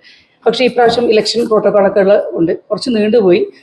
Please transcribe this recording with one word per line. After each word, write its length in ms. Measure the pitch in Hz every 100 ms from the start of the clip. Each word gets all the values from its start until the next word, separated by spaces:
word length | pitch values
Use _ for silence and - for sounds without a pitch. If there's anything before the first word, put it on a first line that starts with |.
| - - _ _ -
പക്ഷേ 200 | 226 247
ഇപ്രാവശ്യം 440 | 247 233 233 240
ഇലക്ഷൻ 380 | 214 202 220 233
പ്രോട്ടോക്കോളൊക്കെ 520 | 214 208 202 196 214
ഉള്ള 260 | 190 208 -
ഉണ്ട്, 300 | - 165 -
കുറച്ച് 300 | - 202 262
നീണ്ടുപോയി. 500 | 220 208 233 190 180 - -